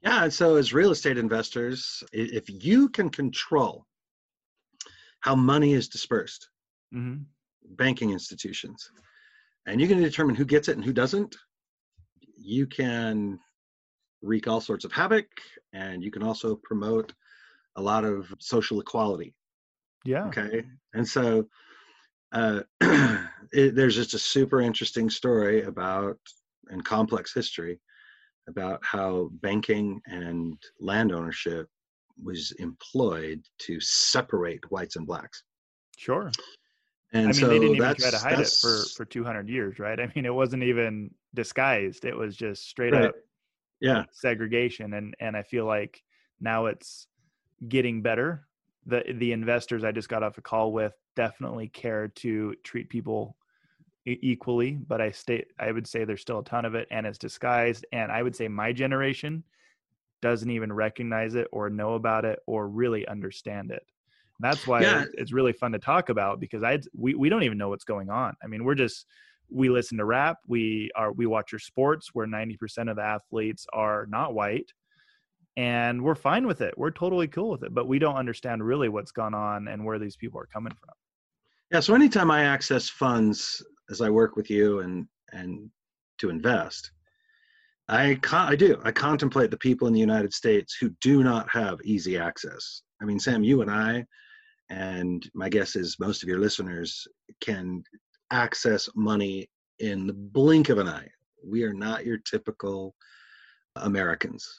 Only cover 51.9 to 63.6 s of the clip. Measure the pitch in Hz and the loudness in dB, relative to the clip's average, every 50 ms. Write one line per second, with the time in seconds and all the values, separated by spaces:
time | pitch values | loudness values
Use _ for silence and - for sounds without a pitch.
51.9 | 110 107 107 104 _ - - 120 110 107 107 104 98 - _ - - 120 - - | -4 -4 -6 -6 _ -8 -6 -4 -4 -2 -4 -6 -8 -10 _ -12 -10 -10 -10 -6
52.9 | - 117 113 113 110 107 107 107 - _ _ _ _ _ _ _ _ _ _ _ | -8 -8 -6 -4 -6 -6 -6 -8 -12 _ _ _ _ _ _ _ _ _ _ _
53.9 | _ _ _ 123 123 123 - 131 123 120 - - 120 120 120 131 147 143 143 147 | _ _ _ -8 -8 -2 -2 -2 -2 -2 -2 -2 0 0 0 0 -2 -6 -6 -4
54.9 | - 113 110 107 101 - - - 120 113 - _ _ _ 113 110 110 117 117 - | -2 -2 -2 -2 -4 -8 -6 -4 -4 -4 -4 _ _ _ -6 -4 -4 -4 -6 -6
55.9 | - 117 110 107 107 98 - - 120 107 104 - - 120 120 113 110 117 113 _ | -6 -6 -4 -4 -6 -8 -6 -8 -8 -8 -6 -4 -6 -4 -4 -4 -6 -6 -8 _
56.9 | 110 110 110 107 104 - - 113 - - - 127 123 120 117 120 117 113 - - | -8 -6 -6 -8 -10 -10 -14 -14 -12 -6 -2 0 2 2 2 2 0 -4 -8 -10
57.9 | - 120 113 107 107 113 123 123 117 - 117 110 104 104 107 113 123 123 135 131 | -6 -6 -4 -4 -2 -2 -2 -4 -4 -4 -6 -6 -4 -4 -2 -2 -2 -2 -2 -2
58.9 | 135 135 135 135 131 - - 147 156 160 165 _ _ _ _ _ _ _ _ _ | 0 0 0 -2 -2 -4 -6 -8 -8 -8 -10 _ _ _ _ _ _ _ _ _
59.9 | _ _ _ _ _ _ - 120 120 110 113 117 120 113 110 107 104 107 107 110 | _ _ _ _ _ _ 0 0 0 0 -2 -4 -4 -4 -4 -4 -2 0 0 -2
60.9 | - - 120 117 113 110 113 113 113 120 117 - - 107 104 104 104 104 107 107 | -2 -4 -6 -4 -2 -2 -2 -2 -2 -2 -2 -2 -4 -6 -4 -4 -4 -2 -2 -2
61.9 | 113 113 110 113 113 110 110 110 107 - _ - 113 107 104 101 101 110 123 123 | -2 0 0 2 0 2 0 0 -2 -4 _ -4 -4 -4 -4 -4 -2 0 0 0
62.9 | 113 107 - - 101 104 95 95 95 - - - 104 101 | 0 -2 -4 -6 -8 -8 -8 -10 -10 -10 -12 -10 -10 -10